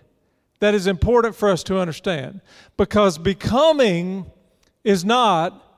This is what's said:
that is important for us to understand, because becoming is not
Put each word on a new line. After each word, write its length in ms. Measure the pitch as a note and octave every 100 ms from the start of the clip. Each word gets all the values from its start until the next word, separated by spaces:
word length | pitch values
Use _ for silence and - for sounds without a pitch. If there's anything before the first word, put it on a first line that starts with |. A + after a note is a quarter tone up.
| _ _ _ _ _ -
that 140 | G#3
is 140 | G#3 F#3
important 480 | F#3 F#3 A#3+ A#3 F#3
for 140 | G#3
us 140 | F3+
to 160 | - F#3+
understand, 600 | F3+ C#3+ G3+ D#3+ C3 G3 - - _ -
because 420 | G3 G#3 G3+ D#3
becoming 1080 | F3 F#3+ - A#3 D#4+ D4 A#3 E3+ F3+ F#3+ F3 - _ _ _ _
is 220 | A3+ G3 F#3
not 600 | B3 A3+ E3+ F3+ - _